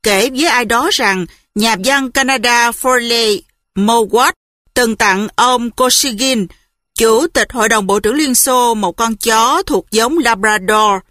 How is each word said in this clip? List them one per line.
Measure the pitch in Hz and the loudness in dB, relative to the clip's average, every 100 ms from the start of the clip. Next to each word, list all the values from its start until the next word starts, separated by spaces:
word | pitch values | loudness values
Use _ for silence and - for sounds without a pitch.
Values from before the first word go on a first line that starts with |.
kể | 427 392 339 | 0 0 0
với | 262 | 0
ai | 330 247 | 0 0
đó | 233 233 320 | 0 0 0
rằng | 403 220 185 170 - _ | 0 -2 -2 -6 -12 _
nhà | 208 226 214 | -2 -2 0
văn | 196 277 262 | 0 0 -2
Canada | 269 269 269 240 240 240 | -2 -2 0 0 2 0
Foley | 233 262 254 233 233 220 202 _ _ _ | -2 0 0 0 -2 0 -2 _ _ _
Mowat | - 208 233 208 233 277 - _ _ _ | -2 2 2 2 2 0 -2 _ _ _
từng | - 240 220 | -2 -2 0
tặng | 214 190 214 - | 0 0 -2 0
ông | 247 247 240 | 0 0 -2
Kosygin, | - 254 - 277 208 262 247 175 - _ _ _ - | 0 0 2 -2 -2 -2 0 -2 -10 _ _ _ -2
chủ | 226 226 339 | 2 2 0
tịch | 277 214 | -2 -2
Hội | 254 214 | -2 0
đồng | 226 190 | 0 0
Bộ | 202 | 0
trưởng | 208 | 0
Liên | 277 302 | 0 0
Xô, | 247 269 254 240 | 0 0 2 2
một | 220 190 | 0 -4
con | 170 226 220 | -2 -4 -2
chó | 226 220 233 311 | 0 2 2 0
thuộc | 392 233 - | 0 -4 -2
giống | 214 233 330 | -2 0 0
Labrador. | 240 220 214 214 185 214 214 196 _ | 0 0 0 -2 0 2 2 0 _